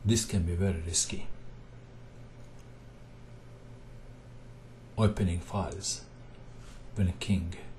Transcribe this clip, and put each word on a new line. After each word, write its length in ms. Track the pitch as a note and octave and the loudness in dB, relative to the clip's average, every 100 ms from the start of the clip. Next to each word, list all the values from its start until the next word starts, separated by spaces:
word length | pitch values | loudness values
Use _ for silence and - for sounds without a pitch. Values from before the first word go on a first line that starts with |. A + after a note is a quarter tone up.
This 220 | G#2 A2+ - | 8 6 6
can 180 | G2 | 4
be 120 | E2 F2 | 4 6
very 280 | G2 E2 E2 | 4 4 2
risky. 420 | D#2+ - F#2+ - - - - - - - - - - - - - - - - - - - - - - - - - - - - - - - - - - - - - - | 2 2 2 2 0 -2 -10 -12 -14 -14 -14 -14 -14 -14 -14 -14 -14 -14 -16 -16 -16 -16 -16 -16 -16 -14 -14 -14 -14 -12 -12 -12 -14 -14 -14 -14 -14 -16 -16 -8 6
Opening 420 | G#2+ - G2 E2+ | 6 8 4 4
files 640 | - G#2 F2 - - - - - - - - - - - - - | 0 0 0 -2 -2 -4 -6 -14 -14 -14 -14 -12 -12 -12 -6 2
when 120 | F#2+ | 4
a 60 | |
king 400 | - - F#2+ E2 F2 - | 4 4 4 4 -4 -8